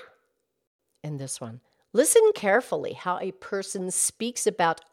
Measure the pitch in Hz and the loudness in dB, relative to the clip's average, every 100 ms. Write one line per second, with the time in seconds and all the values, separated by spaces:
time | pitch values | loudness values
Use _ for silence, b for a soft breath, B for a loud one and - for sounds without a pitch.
0 | - _ _ _ _ _ _ _ _ _ | 0 _ _ _ _ _ _ _ _ _
1 | 151 147 135 - 117 117 _ _ _ 214 | -10 -8 -8 -10 -10 -14 _ _ _ 2
2 | 311 466 440 415 202 208 - 156 - - | 6 6 6 4 2 2 0 -4 -4 -8
3 | 180 180 190 190 - 196 196 196 185 - | -6 -4 -6 -10 -8 -8 -6 -6 -4 -2
4 | - - 233 247 220 - 170 160 - | -2 -2 -6 -2 -2 2 0 0 0